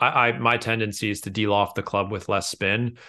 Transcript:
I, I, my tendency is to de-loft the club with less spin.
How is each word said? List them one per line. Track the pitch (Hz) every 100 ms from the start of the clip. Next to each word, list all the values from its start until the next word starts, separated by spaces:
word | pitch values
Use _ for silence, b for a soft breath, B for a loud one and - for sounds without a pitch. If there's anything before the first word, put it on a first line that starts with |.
I, | 123 147 120
I, | 120
my | 117 117
tendency | 117 113 107 101 107
is | 101
to | -
de-loft | 104 104 101 101
the | -
club | - 101 98
with | 104 -
less | 101 -
spin. | - 95 107 120 120